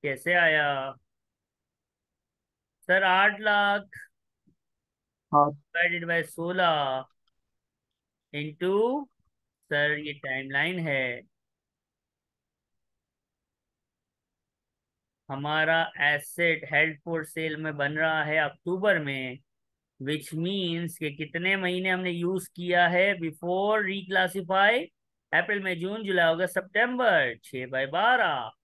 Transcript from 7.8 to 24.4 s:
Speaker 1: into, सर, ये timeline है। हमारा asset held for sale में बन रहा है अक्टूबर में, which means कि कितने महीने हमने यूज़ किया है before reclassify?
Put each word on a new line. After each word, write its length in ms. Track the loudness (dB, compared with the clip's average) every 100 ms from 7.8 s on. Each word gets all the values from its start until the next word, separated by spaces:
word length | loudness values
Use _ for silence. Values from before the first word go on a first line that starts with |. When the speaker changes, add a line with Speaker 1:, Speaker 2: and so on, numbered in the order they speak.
| _ _ _ _ _ -10
Speaker 1:
into, 720 | -10 -4 0 2 2 0 -6 _ _ _ _ _ _
सर, 280 | 0 0 0
ये 140 | -6
timeline 680 | -10 -6 -6 -4 -2 -2 -2
है। 420 | -2 -2 -2 -6 -14 _ _ _ _ _ _ _ _ _ _ _ _ _ _ _ _ _ _ _ _ _ _ _ _ _ _ _ _ _ _ _ _ _ _ _ _ _ _ _ _
हमारा 600 | -8 -2 0 2 2 0 0
asset 680 | 0 0 -4 -2 0 0 0
held 300 | 0 0 -2 -6
for 220 | -6 -6
sale 280 | -6 -6 -4
में 200 | -6 -2
बन 140 | -4
रहा 320 | 0 0 0
है 140 | 0 0
अक्टूबर 640 | 0 -4 -6 0 2 2
में, 400 | 0 -6 -6 -10 _ _ _ _ _ _
which 300 | -6 -4 -6
means 640 | -6 -4 -2 -4 -4 -6 -6
कि 180 | -8 -6
कितने 400 | -8 -4 -2 0
महीने 340 | 0 -2 0
हमने 220 | -2 -2
यूज़ 380 | -2 -2 -2 -6 -10
किया 320 | 0 4 4
है 260 | 4 2 2
before 680 | -4 -6 -4 0 2 0
reclassify? 1000 | 0 -6 -2 0 0 -2